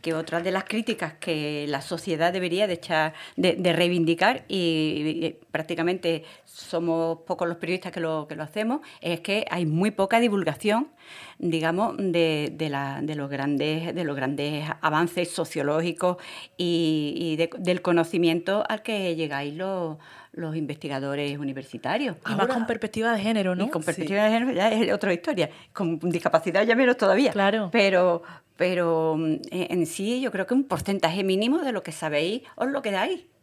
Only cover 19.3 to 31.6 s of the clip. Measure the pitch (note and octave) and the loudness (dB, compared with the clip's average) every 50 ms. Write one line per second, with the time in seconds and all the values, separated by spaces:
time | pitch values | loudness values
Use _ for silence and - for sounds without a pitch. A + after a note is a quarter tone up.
19.3 | C#3+ C#3 C#3+ C#3+ D3 E3 F#3 F#3+ G3 F#3 E3+ D#3+ D#3 D#3 - - - - - _ | -4 -4 -4 -6 -6 -6 -4 -4 -2 -4 -4 -4 -6 -10 -14 -20 -20 -20 -20 _
20.3 | - - E3+ D#3 D#3 E3 D#3 C3 D3 D3+ - C#3+ C#3 C3+ C#3 C#3 C#3 C#3+ C#3+ C#3+ | -10 -8 -6 -4 -4 -4 -4 -6 -8 -8 -6 -6 -4 -4 -2 -2 -2 -2 -2 -4
21.3 | C#3+ C#3+ D3 C3+ C3+ C3+ C3 - - A#2 - C3 F3 A#3+ D4 A#3+ E3 - - - | -4 -4 -6 -6 -6 -8 -10 -10 -14 -6 -4 -2 -2 0 -2 -4 -6 -6 -6 -4
22.3 | A3 G3+ F#3+ - C4 A#3+ A3+ - A#3 - - G#3+ - A3 A3+ A#3 A#3 G#3 G3 A3 | 0 0 2 2 2 0 0 -2 -2 -2 -4 -4 -2 -2 0 0 0 2 2 2
23.3 | A3+ G#3+ F#3+ F#3 F3+ F3+ G3 - - E3 D#3 F3 E3+ F#3 E3 D3 G3 G3+ G#3+ G#3+ | 2 2 2 0 0 0 0 0 -2 -2 -2 -2 -2 -2 -2 0 2 4 4 4
24.3 | A3 A3+ A#3+ C4 - F3 G3 A3+ A3 A3 A#3 - G3+ G3+ - G3+ F3 E3+ - D#4+ | 4 4 2 0 2 2 2 4 4 2 2 2 2 0 2 0 0 0 0 -2
25.3 | C#4+ F3+ D#3 D3+ - - - _ _ - F#3+ E3 E3 D#3 E3+ F3+ E3+ E3+ - D#3+ | 0 0 0 -2 -2 -16 -20 _ _ -4 -2 -2 -2 0 0 0 -2 0 2 4
26.3 | - - - F#3+ E3 F#3+ A3 A#3 A3+ A#3+ C4 B3 B3 - A3 G3 F#3 G#3+ C#4+ A#3+ | 4 4 2 4 2 4 4 6 6 6 6 4 4 4 4 4 6 6 4 4
27.3 | - G#3 G3 G3 G3+ A3 G#3 F3 E3 A#3 G3 G3 F#3+ F3+ F3+ F3+ F3 E3+ - - | 4 4 2 4 4 2 -2 2 4 4 6 6 6 6 6 6 4 2 -2 -10
28.3 | - - _ _ _ - F3+ F3+ F#3 F3+ F3 E3 E3 D#3+ D#3+ D#3+ D#3+ D#3 D#3+ D#3+ | -20 -20 _ _ _ 0 0 2 2 2 2 2 4 4 4 2 2 2 2 2
29.3 | D#3 D3 - E3+ E3+ F#3 F3+ - - F3+ E3 D#3 - - G3 G#3+ A#3+ B3+ C4+ A#3+ | 0 0 -2 -6 -4 -4 -2 0 0 0 0 0 -2 -4 -2 0 0 0 -2 -2
30.3 | - F#3+ F#3 - B3 C4+ C4+ - F#3 D3+ - - G3 F#3+ - D#3+ E3 G3+ F#3+ F#3+ | -2 -2 -2 2 2 2 2 2 -2 -2 0 -2 0 2 2 0 2 2 2 2
31.3 | F#3 F#3+ A3 A#3+ C#4+ F4+ | 2 2 2 2 2 2